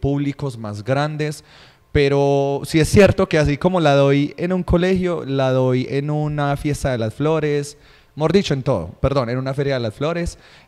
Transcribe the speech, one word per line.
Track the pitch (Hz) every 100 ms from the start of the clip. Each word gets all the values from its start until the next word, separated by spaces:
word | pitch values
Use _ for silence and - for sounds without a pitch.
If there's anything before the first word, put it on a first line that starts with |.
públicos | 139 143 143 139 139 117
más | 107 104
grandes, | 104 135 151 151 151 151 - - - _ _
pero | 147 139 139 139 139 139 139 -
sí | 160
es | 151
cierto | 208 190 - 190
que | 156
así | 143 143
como | 180 180
la | 151
doy | 139 139 139 147 -
en | 175
un | 185
colegio, | 170 175 185 185 180 160
la | 127 139 131
doy | 131 127 127 -
en | 139 147
una | 151 151 147 143 143
fiesta | 147 139 139
de | 120
las | 113
flores, | - 151 160 151 147 147 - _ _ _ 139
mejor | 160
dicho, | 196 -
en | 139
todo, | 135 104 82 -
perdón, | 131 135 117
en | 127
una | 131
feria | 139 139
de | 131
las | 113
flores. | - 147 170 170 - - -